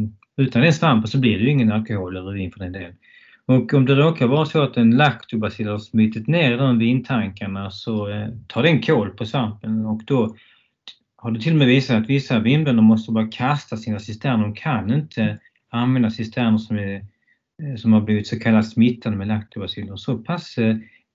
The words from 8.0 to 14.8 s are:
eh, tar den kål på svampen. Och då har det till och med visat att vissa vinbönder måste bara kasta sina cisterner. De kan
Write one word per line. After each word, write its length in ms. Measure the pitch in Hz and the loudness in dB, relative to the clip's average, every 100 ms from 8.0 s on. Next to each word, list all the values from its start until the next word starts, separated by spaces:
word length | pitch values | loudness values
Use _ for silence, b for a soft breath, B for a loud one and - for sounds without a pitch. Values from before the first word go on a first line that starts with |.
| 101 | -4
eh, 180 | 104 107 113 - | -6 -8 -10 -8
tar 160 | - | 0
den 180 | 147 147 | 2 2
kål 280 | - 151 104 | 2 0 0
på 160 | - 107 | -6 -6
svampen. 600 | 143 113 104 110 110 110 | -4 -4 -4 -4 -4 -2
Och 180 | 110 - | -4 -2
då 300 | 135 110 - b b b b - - _ _ | 0 0 -6 b b b b -20 -20 _ _
har 100 | 120 | -8
det 80 | 113 | -4
till 120 | 131 | 0
och 60 | 160 | 2
med 100 | 135 | 4
visat 300 | 131 131 113 | 4 2 0
att 80 | 110 | 2
vissa 300 | 139 135 117 | -2 0 0
vinbönder 440 | 110 147 151 117 | 2 2 2 4
måste 280 | 110 110 - | 6 6 2
bara 160 | 110 110 | -2 -2
kasta 500 | - 123 147 - 113 | -4 -2 -4 -6 -10
sina 220 | 113 104 | -6 -8
cisterner. 440 | - 104 143 117 | -8 -6 -2 0
De 120 | 107 104 | -2 -4
kan 380 | 131 120 | -4 -4